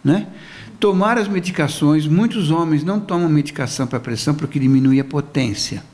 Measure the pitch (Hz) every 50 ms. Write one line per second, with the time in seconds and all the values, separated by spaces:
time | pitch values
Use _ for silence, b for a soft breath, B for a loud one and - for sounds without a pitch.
0 | - 139 165 208 208 B B B B B B B B B B - - 202 190 185
1 | 196 220 240 240 208 196 202 185 175 185 185 - 151 139 - - 151 147 151 156
2 | 151 151 156 185 226 233 - 220 180 151 160 165 170 160 156 143 156 180 202 214
3 | 202 - 180 175 175 165 151 147 139 - - - 135 123 - - 135 123 - 120
4 | 120 127 117 113 - 147 151 156 160 - - 147 131 131 135 131 131 135 135 135
5 | 135 135 151 147 139 - - 139 131 113 101 - - - 107 98 - -